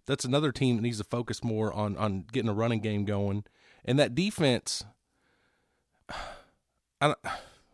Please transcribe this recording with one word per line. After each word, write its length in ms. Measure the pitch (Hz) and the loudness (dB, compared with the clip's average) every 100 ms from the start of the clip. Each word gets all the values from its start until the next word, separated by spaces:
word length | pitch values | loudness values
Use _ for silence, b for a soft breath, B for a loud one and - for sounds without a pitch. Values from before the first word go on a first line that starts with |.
| - | -4
that's 180 | 139 127 | -2 2
another 260 | 135 151 | 2 2
team 240 | - 131 120 | 2 2 2
that 40 | |
needs 160 | 120 110 | 0 -4
to 60 | |
focus 400 | 104 120 120 110 | -4 -4 -4 -4
more 280 | 123 107 110 | -2 0 -2
on, 240 | - 107 98 | 0 -2 0
on 280 | 107 95 - | -2 -2 -4
getting 180 | 120 113 | -2 0
a 40 | |
running 260 | 101 113 113 | 0 2 0
game 240 | 107 104 101 | 0 -2 0
going. 380 | 101 101 98 - b b b - | 0 0 -2 -6 b b b 0
And 140 | 131 | 4
that 160 | 131 120 | 4 2
defense, 680 | 196 - 147 120 - - 104 | 0 2 2 2 0 -8 -8
<sighs> 40 | _ _ _ _ _ _ _ _ _ _ _ - B B B B B _ _ _ _ | _ _ _ _ _ _ _ _ _ _ _ -14 B B B B B _ _ _ _
I 60 | 147 | 0
don't, 120 | - - B B B B | 0 -6 B B B B